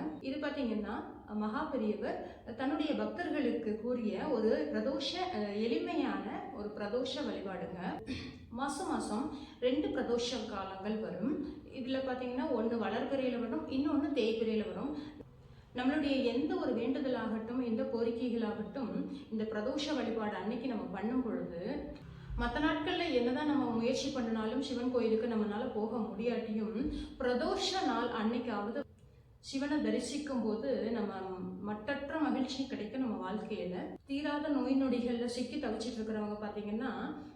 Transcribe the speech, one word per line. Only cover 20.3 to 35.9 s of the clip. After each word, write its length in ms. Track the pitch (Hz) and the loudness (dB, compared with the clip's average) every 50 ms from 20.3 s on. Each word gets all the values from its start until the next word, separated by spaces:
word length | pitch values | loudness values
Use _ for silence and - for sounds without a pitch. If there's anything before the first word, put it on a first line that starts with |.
| 190 | -2
அன்னைக்கு 320 | 185 185 214 247 254 269 | -2 -2 -2 -2 -2 -2
நம்ம 180 | 262 226 196 175 - | -2 -2 -2 -2 -4
பண்ணும் 340 | 185 190 202 233 254 254 226 | -4 -2 -2 0 2 2 0
பொழுது, 380 | 220 - - 180 170 170 170 190 226 294 294 285 294 - - - - - - - - - | 0 -2 -2 -4 -4 -6 -4 -4 -4 -4 -4 -6 -8 -10 -12 -12 -14 -14 -14 -10 -6 -2
மத்த 220 | 226 233 240 240 294 | 0 0 0 2 2
நாட்கள்ல 440 | 302 320 320 311 - 359 359 349 349 330 269 | 4 4 2 2 0 0 0 0 2 4 4
என்னதான் 380 | 240 233 247 254 294 302 302 | 4 4 4 2 2 2 4
நம்ம 140 | 294 262 240 233 | 4 4 4 2
முயற்சி 360 | 226 226 226 254 262 - - 285 | 2 2 2 2 2 2 0 0
பண்ணினாலும் 540 | 294 254 233 226 226 220 214 220 254 269 262 | 0 0 0 0 0 0 0 0 0 0 0
சிவன் 280 | - 254 240 247 254 | 0 -2 0 0 2
கோயிலுக்கு 360 | 247 240 220 220 220 220 240 | 2 2 4 4 4 2 2
நம்மளால 400 | 233 226 214 208 202 208 220 254 226 | 2 2 2 2 0 0 -2 -2 -2
போக 260 | 208 214 214 226 247 233 | -2 -2 -2 0 0 -2
முடியாட்டியும், 800 | 208 - - 208 233 240 226 220 - 214 214 220 208 - - 220 294 302 - - - - - | -2 -2 -2 -2 0 0 0 0 0 -2 -2 -2 -2 0 -2 0 -2 -2 -2 -4 -6 -8 -6
பிரதோஷ 540 | - 262 247 247 233 320 359 392 392 381 - 359 381 330 | -2 0 2 2 2 2 2 0 2 0 0 0 2 2
நாள் 240 | 277 233 226 254 240 | 2 2 2 0 0
அன்னைக்காவது 680 | 226 220 208 226 247 262 254 240 208 202 208 214 240 285 277 - - - - - - - - - - - - | 0 2 2 2 2 0 0 0 -2 -2 -2 -2 -4 -4 -6 -8 -12 -20 -20 -20 -20 -20 -20 -20 -20 -18 -12
சிவனை 340 | - 277 269 285 294 302 294 | -6 -4 -2 0 2 2 2
தரிசிக்கும் 640 | 214 - - - - - 285 294 302 285 269 240 220 | 2 2 2 2 0 0 -4 -4 -2 -2 0 0 2
போது 260 | 220 208 220 277 277 240 196 208 226 | 2 0 0 0 0 0 0 0 0
நம்ம 200 | 233 220 202 202 196 190 185 190 185 185 180 180 185 - | 0 0 0 -2 -2 -4 -4 -6 -6 -6 -6 -6 -6 -6
மட்டற்ற 580 | 202 202 214 214 - - 277 269 277 285 320 311 | -4 -4 -6 -4 -4 -4 -4 -4 -4 -4 -2 0
மகிழ்ச்சி 420 | 302 254 226 262 254 - - - 269 | 2 2 2 2 0 -2 -2 -4 -4
கிடைக்கும் 400 | - 277 208 208 214 254 262 262 | -4 -2 -4 -4 -4 -2 -2 0
நம்ம 140 | 226 202 180 | 0 0 -2
வாழ்க்கையில. 560 | 185 185 208 214 - - 214 180 175 185 180 180 - - - - - | -2 -4 -4 -4 -4 -4 -4 -4 -2 -2 -4 -4 -4 -6 -8 -10 -8
தீராத 420 | - 277 285 302 294 294 294 302 311 | -4 -4 -2 0 0 0 0 2 2
நோய் 260 | 277 254 247 269 269 | 2 2 4 4 4
நொடிகள்ல 520 | 269 269 254 233 233 233 240 233 233 240 | 4 4 4 4 2 2 2 0 0 0
சிக்கி 300 | 233 - 254 240 - 320 | 0 0 -2 -4 -2 -2
தவிச்சிட்டு 420 | - 254 214 220 - 226 240 | -2 -2 -2 -2 -2 -2 -4